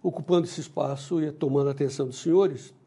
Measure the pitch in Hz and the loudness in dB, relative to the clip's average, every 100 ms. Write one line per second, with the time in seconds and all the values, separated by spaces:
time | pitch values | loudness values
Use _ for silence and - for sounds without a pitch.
0 | 185 - 151 175 165 - 135 - 135 139 | -2 -4 2 2 2 -6 -8 -4 -4 -4
1 | - 170 151 147 147 139 139 139 139 135 | -4 -2 -2 -2 0 2 2 0 -2 0
2 | 131 123 151 175 196 131 - _ | -4 -2 2 4 4 0 -14 _